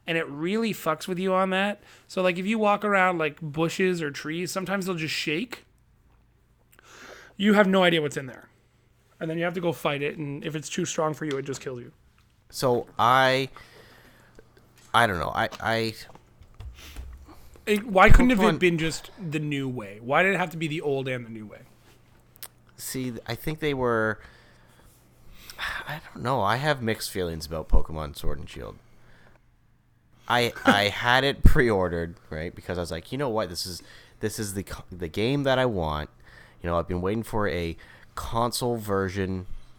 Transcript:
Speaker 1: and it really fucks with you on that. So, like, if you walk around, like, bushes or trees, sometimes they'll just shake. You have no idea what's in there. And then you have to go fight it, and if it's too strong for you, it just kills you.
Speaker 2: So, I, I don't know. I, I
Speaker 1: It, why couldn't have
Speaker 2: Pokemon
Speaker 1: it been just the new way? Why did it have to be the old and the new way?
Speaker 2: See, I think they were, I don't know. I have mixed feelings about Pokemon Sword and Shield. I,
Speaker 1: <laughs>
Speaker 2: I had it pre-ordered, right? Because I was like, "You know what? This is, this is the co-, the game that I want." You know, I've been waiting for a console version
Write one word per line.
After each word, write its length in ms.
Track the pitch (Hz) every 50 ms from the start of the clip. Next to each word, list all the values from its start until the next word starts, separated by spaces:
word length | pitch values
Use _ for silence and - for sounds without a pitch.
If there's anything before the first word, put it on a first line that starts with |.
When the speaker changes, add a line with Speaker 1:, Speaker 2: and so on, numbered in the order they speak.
| _
Speaker 1:
and 100 | 180 165
it 100 | 165 156 135
really 440 | 143 147 165 180 208 226 226 220 175
fucks 340 | - - 160 156 156 -
with 120 | 190 185 175
you 140 | 190 190 185
on 160 | 185 190 190
that. 340 | 185 190 196 208 202 - - - - - _
So, 140 | - - 190
like, 160 | 185 185 170
if 80 | 185 185
you 120 | 208 226
walk 280 | 220 214 202 208 202 214
around, 320 | 208 202 190 185 185 175
like, 240 | 160 156 147 147 -
bushes 600 | 160 151 139 160 165 160 - - 185 185 180 165
or 100 | 160 143
trees, 400 | 139 - - 147 160 170 180 -
sometimes 340 | - 190 180 175 196 196 180
they'll 100 | 190 180
just 180 | 160 160 139 -
shake. 520 | - - 170 147 175 254 - - - - _ _ _ _ _ _ _ _ _ _ _ _ _ _ _ _ _ _ _ _ _ - - _ - - - - - - - - - _
You 160 | - 196 214 196
have 140 | 208 208
no 160 | 190 190 190 180
idea 180 | 175 170 160
what's 160 | 147 139 -
in 100 | 151 135
there. 220 | 123 107 - - - _ _ _ _ _ _ _ _ _ _ _ _ _ -
And 100 | 180 160
then 80 | 160
you 80 | 165 170
have 80 | 175 170
to 80 | 185
go 100 | 175 170
fight 300 | 143 - - 156 143 139
it, 160 | 143 151 -
and 260 | - 151 143 139 143 -
if 120 | 160 147
it's 140 | 156 147 -
too 160 | - 190 170
strong 280 | - - - 156 156 143
for 120 | - 160
you, 120 | 151 135
it 60 | 139 135
just 180 | 139 131 -
kills 180 | - 139 127 120
you. 120 | 123 - - _ _ _ _ _ _ _ _ _ _ -
Speaker 2:
So, 380 | - - 143 127 120 117 - - - -
I, 500 | 110 120 127 135 135 131 131 131 135 131 - - - - - - - - - - - - - - - - - - - _ _ - - _ _ - - - -
I 140 | 113 117
don't 120 | 107 92 82
know. 120 | 69 - -
I, 160 | 95 113 - - -
I 320 | - 110 113 113 113 113 107 - - - - - _ _ - - - - - - - - - - - - - - - - - - - - - - - - - - -
Speaker 1:
It, 200 | 214 214 202 220
why 240 | 247 185 185 196 220
couldn't 220 | - - 247 247
have 80 | 254 190
Speaker 2:
Pokemon 160 | 220 208 160
Speaker 1:
it 40 | 143
been 180 | 185 175 170
just 340 | 156 160 160 147 - - - - -
the 200 | 190 156 147 156
new 300 | 151 147 143 139 135 131
way? 300 | 127 120 101 95 101 107
Why 220 | 117 123 143 165 180
did 100 | 196 196
it 40 |
have 120 | 170 185 170
to 60 | 170
be 100 | 160 165
the 140 | 147 151 160
old 260 | - 147 135 135 131
and 180 | 131 127 123 117
the 40 | 113
new 160 | 113 107 107
way? 140 | 101 - - - - - _ _ - - - _ _ - - _ _ - - - - _ _ _ - -
Speaker 2:
See, 360 | - - - - 131 127 127 113 113 -
I 100 | - 117
think 240 | - - 160 156 156
they 140 | 160 147 143
were, 460 | 131 127 120 117 110 110 110 104 - - - - - - - - - - - - - - - - _ _ _ _ - - - - - - - - - - - - - -
I 140 | - 147 160 - - -
don't 80 | -
know. 200 | - 123 139 120
I 160 | 98 101 113
have 240 | 127 147 151 143 131
mixed 280 | 117 110 107 - - -
feelings 360 | - 98 90 85 82 80 78
about 240 | 76 82 80 76 -
Pokemon 480 | 107 101 - - 82 78 76 73 -
Sword 220 | - 82 76 73 71
and 100 | - 73
Shield. 260 | - 67 58 50 50 - - - - - - - - - - - - _ _ _ _ _ _ _ _ _ _ _ _ _ _ _ _ - -
I, 240 | - 120 120 120 113 - -
Speaker 1:
<laughs> 60 | -
Speaker 2:
I 240 | - 104 101 101 101
had 340 | - - - 120 123 131 135
it 180 | 139 - -
pre-ordered, 760 | - - - - 127 113 104 92 90 87 85 85 85 85 - - - -
right? 240 | 80 78 82 87 -
Because 240 | - - - 90
I 40 | 87
was 100 | 85 82
like, 220 | 85 82 82 - 131
"You 40 |
know 120 | 135 147 123
what? 200 | 107 110 101 85
This 160 | 87 - -
is, 160 | 95 87 - - - - - - - - -
this 180 | 107 107 -
is 160 | - 107 101 95
the 100 | 101 92
co-, 200 | - - - - -
the 160 | 92 85 90
game 360 | 80 - 101 107 123 143 143 135
that 140 | 135 131
I 80 | 127 127
want." 440 | 123 104 90 80 78 76 76 71 - - - - - - - - - - -
You 80 | - 85
know, 80 | 85
I've 100 | 85 82
been 140 | - 90 90
waiting 220 | 90 95 110 113 107
for 240 | - - 107 104
a 300 | 87 73 87 85 82 - - - - - - - - -
console 600 | - - - 120 117 120 120 - - 131 120 120
version 680 | 113 104 104 98 98 98 92 92 98 95 92 95 92 90 - - - - - -